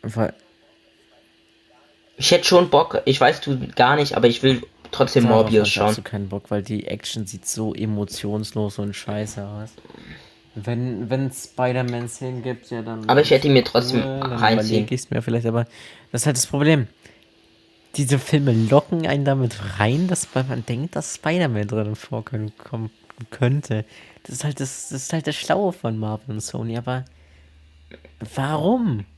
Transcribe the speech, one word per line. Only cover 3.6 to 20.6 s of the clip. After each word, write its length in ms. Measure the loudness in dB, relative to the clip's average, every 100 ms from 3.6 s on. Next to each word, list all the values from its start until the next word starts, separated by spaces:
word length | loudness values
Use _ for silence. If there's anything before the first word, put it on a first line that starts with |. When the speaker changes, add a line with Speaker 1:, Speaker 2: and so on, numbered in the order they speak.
| -4
Speaker 2:
gar 220 | 2 4 4
nicht, 200 | 0 4
aber 120 | 4
ich 140 | 4
will 200 | 2 2 -4 _ -14
trotzdem 320 | 0 2 4
Speaker 1:
Darauf 180 | 6 6
Speaker 2:
Morbius 180 | 6 4
Speaker 1:
hast 60 | 4
du 40 |
Speaker 2:
schauen. 160 | 2 2
Speaker 1:
absolut 160 | 0 -4
keinen 180 | -6 -6
Bock, 220 | -8 -4
weil 120 | -6
die 240 | -4 -6 -6
Action 400 | -8 -8 -8 -8
sieht 200 | -10 -8
so 280 | -4 -4
emotionslos 1040 | -4 -4 -2 -4 -6 -4 -4 -4 -4 -4 -4
und 160 | -8
scheiße 500 | -8 -6 -6 -6 -8 -12
aus. 240 | -12 -14 -18 -20 -20 -20 -20 -20 _ _
Wenn, 560 | -10 -6 -4 -4 -6 -4
wenn 220 | -2 -2
Spider-Man-Szenen 1080 | -6 -12 -2 0 0 -2 -4 -8 -10 -8 -6
gibt, 260 | -8 -8 -8
ja, 120 | -8
dann 260 | -8 -8 2
Speaker 2:
Aber 100 | 4
ich 100 | 6
hätte 160 | 4 6
ihn 60 |
mir 100 | 4
trotzdem 360 | 4 0 2 0
Speaker 1:
cool, 180 | 0 -4
dann 120 | -4
Speaker 2:
reinziehen. 480 | 2 2 4 2 0
Speaker 1:
überleg 80 | 0
ich's 180 | -4 -2
mir 100 | -4
vielleicht, 260 | 0 0 2
aber 180 | 0 -2 -8 -20 -20 _
das 100 | -2
ist 40 | 0
halt 100 | 0
das 100 | 0
Problem. 400 | 2 4 4 2 _ -20 _ _ _ _ _ _ _ _ -4
Diese 240 | 2 0
Filme 320 | 2 2 4
locken 520 | 4 6 4 4 -2 0
einen 180 | 0
damit 560 | 2 2 0 -2 -8 0
rein, 260 | 0 2 0
dass 220 | -2 -2
man, 120 | -4 -2
man 160 | -4